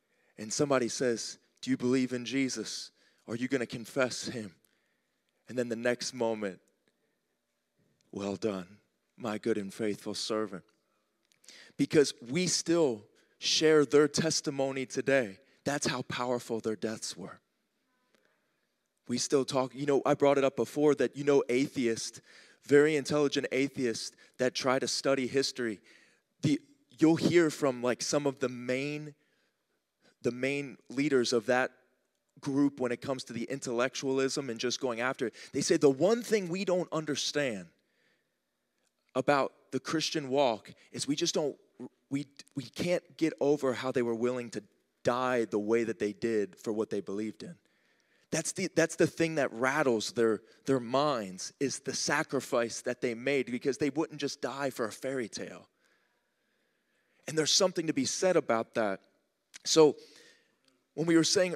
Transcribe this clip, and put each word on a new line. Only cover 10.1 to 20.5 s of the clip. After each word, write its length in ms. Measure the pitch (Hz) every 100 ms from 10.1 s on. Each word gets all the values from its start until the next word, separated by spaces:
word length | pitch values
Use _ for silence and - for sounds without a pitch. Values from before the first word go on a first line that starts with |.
| 101
servant." 480 | - 110 107 95 _ _ _ _ _ _ _ _ - - - -
Because 380 | 139 165 135 -
we 260 | 117 151 180
still 600 | - - 170 147 107 - _ _ -
share 460 | - - 156 156 143
their 220 | 147 147
testimony 800 | - 165 - - 139 135 135 127
today. 540 | 131 131 135 107 98 _ _
That's 220 | - 143 -
how 160 | 127
powerful 560 | - - 123 120 - 113
their 160 | 110 107
deaths 400 | 110 110 - -
were. 240 | 90 - _ _ _ _ _ _ _ _ _ _ _ _ _ _ _ _ -
We 100 | 120
still 280 | - 143 127
talk, 300 | 135 127 127
you 100 | 143
know, 160 | 139 -
I 100 | 143
brought 220 | 143 139
it 60 |
up 120 | 135